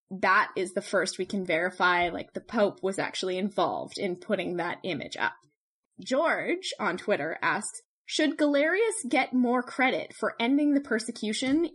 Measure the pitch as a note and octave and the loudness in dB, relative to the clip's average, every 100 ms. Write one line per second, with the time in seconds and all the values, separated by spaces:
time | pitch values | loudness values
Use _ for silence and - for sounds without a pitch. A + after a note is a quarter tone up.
0 | _ F#3 F#3+ G3 - - F#3 G3+ - G3 | _ 0 4 4 4 -2 -2 -4 0 0
1 | D#3 - F#3 G3+ F#3 D#3+ F3+ F#3 F3+ F3 | 0 -2 -4 -2 0 0 0 2 4 4
2 | F3 E3 - F#3+ - A3+ G3+ - F#3+ G3 | 2 -2 -8 -12 -4 2 2 2 -2 -2
3 | D3 - F#3 F#3 G3+ G3 D#3 E2+ - - | -4 -4 -4 -2 -2 0 0 0 -6 -4
4 | G3 F3 - F#3+ E3+ F3 E3+ - F#3+ D3 | -4 -4 -2 -2 -2 -4 -4 -6 -6 -6
5 | - - - - _ _ _ _ _ - | -6 -4 -4 -4 _ _ _ _ _ -16
6 | F#3 C4 D#4+ F#3+ F3 F4 - - G#3 F3 | -2 0 2 0 -2 -4 -6 -4 -2 -2
7 | - G3+ D#3 - E3 D#3+ - - - _ | 0 0 -2 -2 0 0 -4 -12 -20 _
8 | - - D#4 D#4 D4+ C#4+ D#4 F#4 A4+ G#4 | -6 0 0 2 2 4 4 4 2 0
9 | A#3+ C#4 - B3+ A#3+ B3 A#3+ - B3+ F3 | 0 0 2 2 2 0 -2 0 2 2
10 | - - G#3+ - A#3 C#4+ D4 C#4 C#4 A#3 | -4 -4 -4 0 2 4 4 2 2 -2
11 | A#3 A3+ G#3+ G#3+ C4 D4+ E4+ | -2 -4 -4 -2 0 2 2